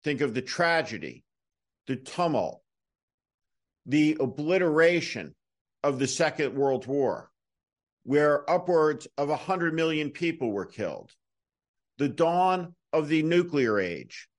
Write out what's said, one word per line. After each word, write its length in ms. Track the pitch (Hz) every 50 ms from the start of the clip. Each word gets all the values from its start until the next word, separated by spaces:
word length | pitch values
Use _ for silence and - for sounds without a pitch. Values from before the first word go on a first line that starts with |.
| _
Think 180 | 151 147 120
of 120 | 147 131 110
the 80 | 127
tragedy, 800 | 123 - - - 175 170 165 165 156 - 120 87 71 67 60 - _ _ _ _ _ _ _ _ _ _ _ _ _
the 100 | - 135
tumult, 640 | 107 - - - - 180 170 147 113 87 - - - _ _ _ _ _ _ _ _ _ _ _ _ _ _ _ _ _ _ _ _ _ _ _ _ _
the 320 | 123 131 151 151 151 151 -
obliteration 1160 | 131 123 - - 147 156 185 190 180 165 151 156 165 170 175 165 - - - 113 85 78 - _ _ _ _ _ _ _ _ _ -
of 160 | 143 135 127
the 80 | 135
Second 480 | 127 - - 160 151 - - 151 127 -
World 320 | 135 139 135 131 120 -
War, 420 | 120 139 143 135 113 87 - - _ _ _ _ _ _ _ _ _ _ _ _ _ _ _ _
where 460 | 117 139 147 147 151 147 143 - -
upwards 580 | 170 180 180 180 175 160 156 156 147 117 - - _
of 120 | - 143 143
a 60 | 151
hundred 380 | 131 - 175 190 180 170 165 156
million 360 | 160 165 160 160 151 151 143
people 420 | - - 175 170 156 160 135 113
were 140 | 101 98 90
killed. 460 | - - - 104 85 65 50 - _ _ _ _ _ _ _ _ _ _ _ _ _ _ _ _ _ _ -
The 100 | 143 139
dawn 680 | - - 170 165 175 180 185 185 185 180 175 165 - _ _ _ -
of 160 | 160 151 147
the 140 | 160 156 156
nuclear 540 | 160 170 175 180 175 147 143 127 113 107
age 520 | 101 92 90 85 69 62 60 - - - _ _